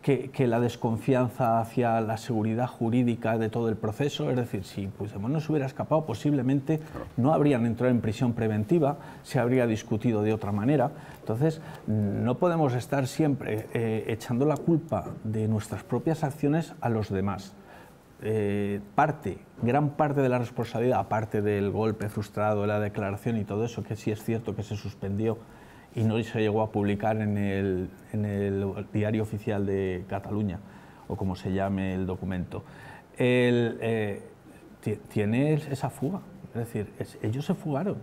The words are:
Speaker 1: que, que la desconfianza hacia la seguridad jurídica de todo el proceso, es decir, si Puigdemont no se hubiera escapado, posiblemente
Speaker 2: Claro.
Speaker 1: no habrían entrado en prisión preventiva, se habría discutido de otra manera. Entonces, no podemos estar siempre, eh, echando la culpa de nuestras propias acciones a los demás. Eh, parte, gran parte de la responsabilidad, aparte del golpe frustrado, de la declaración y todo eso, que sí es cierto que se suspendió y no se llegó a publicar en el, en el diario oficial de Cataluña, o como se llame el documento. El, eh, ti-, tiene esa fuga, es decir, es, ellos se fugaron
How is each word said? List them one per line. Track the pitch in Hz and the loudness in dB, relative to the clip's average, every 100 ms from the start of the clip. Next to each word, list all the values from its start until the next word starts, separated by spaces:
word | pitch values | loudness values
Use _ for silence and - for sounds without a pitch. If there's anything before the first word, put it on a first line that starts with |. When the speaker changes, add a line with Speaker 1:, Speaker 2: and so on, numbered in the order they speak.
Speaker 1:
que, | - 127 131 | 2 0 0
que | - 127 | 0 2
la | 113 | 4
desconfianza | 120 - 120 113 - 131 123 - 120 113 | 2 0 -2 0 2 2 2 2 2 2
hacia | 110 - 120 113 | 0 0 2 2
la | 110 110 | 0 -4
seguridad | - 113 110 110 120 | -2 0 0 0 -2
jurídica | - 117 123 120 113 113 113 | -2 0 2 2 0 0 0
de | 110 | 0
todo | 120 117 | 0 0
el | 110 | 0
proceso, | 107 104 143 - 151 | -4 -2 -2 -2 0
es | 127 | 0
decir, | 117 101 | 0 -4
si | 95 - 98 | -6 -6 -8
Puigdemont | - 104 101 110 | -6 -8 -6 -2
no | 156 | -2
se | 151 | 0
hubiera | 151 131 | 0 -2
escapado, | - - 156 156 | -4 0 0 0
posiblemente | 110 151 143 123 139 135 156 | -2 0 2 2 2 2 -2
Speaker 2:
Claro. | 156 123 - - | -2 -12 -8 0
Speaker 1:
no | 127 | 4
habrían | 160 147 127 117 | 6 4 4 2
entrado | 113 123 | 2 4
en | 120 | 4
prisión | 110 104 123 | 2 0 0
preventiva, | 113 110 107 107 170 139 151 - - | 2 0 0 2 4 4 0 -10 -18
se | - 135 | -2 2
habría | 120 131 120 | 4 4 4
discutido | 110 - 110 120 107 | 2 0 0 2 2
de | 107 | 2
otra | 110 101 | 2 0
manera. | 104 113 147 127 - - - | 0 4 4 2 -2 -16 -12
Entonces, | - 113 160 156 - - - | -4 2 2 0 -12 -10 -2
no | 107 101 107 110 123 | 2 2 2 0 2
podemos | 180 165 147 | 2 4 2
estar | 120 - 139 131 | 2 0 0 0
siempre, | - 156 131 - 110 - | 2 2 2 -2 -4 -2
eh, | 120 113 110 101 | -2 0 0 -2
echando | 113 - 120 147 | -4 -2 0 2
la | 147 | 2
culpa | - 165 - 104 - - 110 | 2 0 2 -4 -4 -8 -4
de | 107 110 | -2 0
nuestras | 110 - 101 | 0 -2 -8
propias | - 120 160 156 | -2 -2 0 0
acciones | 147 - 143 156 156 - | -2 0 2 2 -2 -4
a | 120 | 0
los | 110 101 | 0 0
demás. | 95 101 101 - - - - - - - - | 0 0 -2 -8 -18 -20 -20 -20 -20 -20 -8
Eh, | 104 110 101 101 101 101 - - | -2 0 2 0 0 -4 -2 2
parte, | 156 156 104 - - - | 2 2 -6 -8 -14 -2
gran | 117 139 147 | 2 4 2
parte | - 151 143 | 2 2 4
de | 131 | 4
la | 123 | 2
responsabilidad, | 117 - 113 113 123 110 | 0 -4 -4 0 2 2
aparte | 101 107 113 107 | 2 -2 0 0
del | 104 101 101 | 2 2 0
golpe | 92 110 107 101 | 2 0 0 -4
frustrado, | 107 104 - 107 104 | -4 -6 0 2 2
de | 104 | 2
la | 104 | 0
declaración | 104 104 98 101 127 113 | -2 -2 -4 -2 -2 -2
y | |
todo | 101 101 117 | -2 -2 -2
eso, | - | -4
que | - 107 | -8 -4
sí | - | -2
es | 107 | -2
cierto | - 113 110 98 | -2 -2 -2 -6
que | |
se | 101 104 | -6 -6
suspendió | 101 - 98 101 110 110 - - - - - - | -8 -8 -4 0 0 -2 -8 -20 -20 -20 -10 0
y | |
no | 110 110 | 2 2
se | 107 117 | 0 0
llegó | 107 107 | 2 2
a | 107 | 2
publicar | 107 101 101 110 110 | 2 2 2 0 0
en | 104 104 | 0 0
el, | 101 98 98 92 95 - - | 0 2 2 0 -2 -8 -8
en | 107 104 | -4 -2
el | 101 101 98 98 98 98 | 0 0 0 -2 -4 -4
diario | 107 104 107 | -2 0 0
oficial | 107 107 117 101 98 | -2 -4 -2 0 0
de | 98 95 90 92 | 0 0 -2 -4
Cataluña, | 98 - 104 104 87 - - - - - | -8 -4 -2 -2 -4 -10 -20 -20 -20 -10
o | 95 | -4
como | 95 90 | -2 -4
se | 98 | -2
llame | 95 98 98 95 | 0 0 0 0
el | 92 92 | -2 -2
documento. | 92 92 90 82 90 - - - - - - | -4 -4 -4 -4 -8 -12 -18 -18 -20 -20 0
El, | 127 123 123 120 117 - | 4 6 6 4 2 0
eh, | 113 113 104 98 - - - - - - | -2 0 0 -4 -12 -20 -20 -20 -20 -8
ti-, | 113 104 - | -6 -6 -4
tiene | 113 104 117 147 | -2 2 2 4
esa | 151 143 135 127 | 2 0 -4 -4
fuga, | - 135 196 - - - | -4 -4 -4 -10 -18 -10
es | 117 | -6
decir, | 113 117 101 - | -4 -4 -6 -8
es, | - - | -10 -4
ellos | 113 123 147 | -4 -2 -2
se | |
fugaron | 185 156 135 196 135 | -2 -2 -2 -2 -4